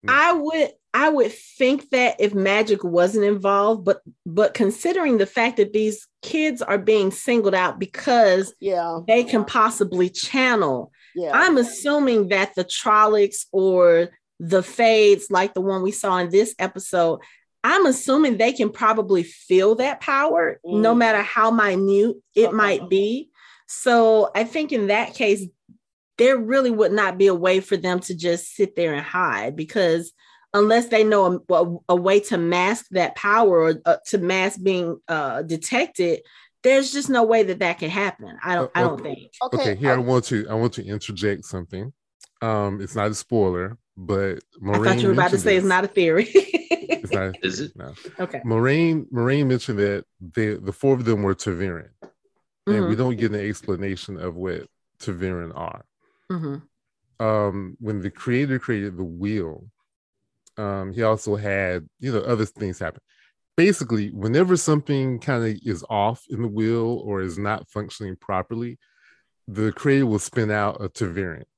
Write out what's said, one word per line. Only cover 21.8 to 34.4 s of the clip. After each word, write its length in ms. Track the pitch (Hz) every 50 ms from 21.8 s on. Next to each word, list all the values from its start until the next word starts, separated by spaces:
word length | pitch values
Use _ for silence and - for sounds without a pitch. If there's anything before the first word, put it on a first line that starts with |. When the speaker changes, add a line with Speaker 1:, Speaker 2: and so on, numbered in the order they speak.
| 196 196 196 196 208 233 202 - _ _ _
Speaker 2:
it 120 | 202 226 240
Speaker 3:
Okay. 60 | -
Speaker 2:
might 320 | 220 214 202 190 - - 180
be. 400 | 190 196 202 208 226 269 311 _ _ _ - - - _ _
So 640 | _ - - - 254 240 233 226 220 220 214 208 - -
I 80 | 302 330
think 260 | 330 - 330 302 294
in 160 | 294 233 202
that 280 | 196 208 214 233 - -
case, 300 | - 247 208 202 208 196 175 _ _ _ _ - _ _ _ _ _ _ _ _
there 180 | - 233 254 269
really 340 | 254 226 214 262 277 262 247
would 200 | 233 208 214 175
not 280 | 196 214 208 190 180 185
be 80 | 196
a 80 | 196 185
way 240 | 170 175 185 185 190
for 180 | 190 - 202
them 220 | 185 165 185 180 180
to 160 | 180 - 185
just 400 | 165 165 175 170 170 - - -
sit 200 | - 208 185 _
there 200 | - 170 160 151
and 100 | 143 151
hide, 500 | - - 180 185 160 113 98 107 120 147
because 580 | 160 156 156 - 214 185 170 165 170 170 - _ _ _ _ _ _ _ _ -
unless 340 | 202 208 214 220 233 240
they 160 | 233 233 220 214
know 400 | 214 214 202 190 180 180 - -
a, 60 | - 180
a, 240 | 160 175 170 170 170 _ -
a 60 | 180
way 240 | 180 175 190 196 202
to 160 | 208 - 233 180
mask 480 | 170 170 175 180 180 190 226 233 - _
that 260 | 185 190 170 - -
power 440 | - - 202 202 226 233 202 180 170 160
or, 80 | 160 160 160 _
uh, 120 | 170 165 - _
to 100 | - -
mask 460 | 196 175 180 185 190